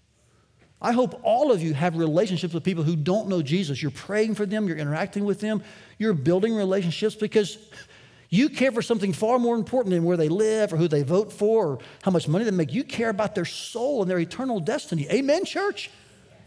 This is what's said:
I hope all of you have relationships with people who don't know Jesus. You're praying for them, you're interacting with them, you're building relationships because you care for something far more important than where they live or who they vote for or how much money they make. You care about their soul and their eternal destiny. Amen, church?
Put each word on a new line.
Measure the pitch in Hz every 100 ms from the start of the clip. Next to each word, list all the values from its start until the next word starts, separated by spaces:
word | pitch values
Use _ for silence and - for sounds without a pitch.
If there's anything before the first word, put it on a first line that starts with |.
| _ _ _ _ _ _ _ _
I | 208
hope | 240 247 -
all | - 226 294
of | 214
you | 160
have | 143 175 165
relationships | 160 151 214 175 180
with | 165
people | 170 175
who | 151 165
don't | 147 196 196
know | 185
Jesus. | 139 170 175 135
You're | 147
praying | 135 - 208 220 208
for | 208
them, | 214 208
you're | 156
interacting | 151 151 190 202 202
with | 196
them, | 214 214 - - - -
you're | 220
building | 175 127 180 214
relationships | 226 190 190 175 151 214
because | 208 214 220 196 - - - - - - - -
you | 175 285
care | - 262
for | 233
something | 190 226 196
far | 165 220 247
more | 240 233
important | 208 254 214
than | 180
where | 165 175
they | 156
live | 175 220 220 208
or | 165
who | 170
they | 147
vote | 135 180 208
for | - 208 226 180
or | 127 - -
how | -
much | 180 131
money | 160
they | 233
make. | 185 156
You | 156
care | 285 - 226
about | 202 208
their | -
soul | 165 - - 226 247 285
and | 180
their | 185
eternal | 170 - 262 226
destiny. | 156 269 - 165 143
Amen, | 214 269 311
church? | 381 - 403 - - - - - - -